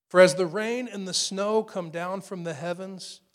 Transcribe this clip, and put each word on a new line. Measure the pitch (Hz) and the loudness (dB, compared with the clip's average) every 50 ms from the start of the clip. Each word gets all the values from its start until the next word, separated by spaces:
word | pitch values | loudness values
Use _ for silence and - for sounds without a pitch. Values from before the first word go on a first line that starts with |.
| _ _ | _ _
"For | - 180 | 8 8
as | 185 180 - | 8 8 8
the | 185 185 165 | 4 0 0
rain | 151 208 214 226 240 247 254 233 | -2 -2 -2 -2 -2 -4 -4 -6
and | 202 202 190 185 | -6 -8 -6 -4
the | 170 | -2
snow | - - - 190 190 202 208 214 220 | -2 -2 -2 -2 -2 0 2 2 0
come | 220 220 - 196 170 165 | 0 0 -4 -6 -6 -6
down | 156 170 175 180 190 196 | -6 -6 -6 -6 -6 -8
from | 185 - 202 180 170 | -8 -8 -10 -8 -6
the | 170 156 | -8 -6
heavens | 135 160 175 175 175 190 190 190 175 - - - - _ _ | -6 -6 -6 -6 -6 -8 -12 -12 -12 -14 -14 -16 -18 _ _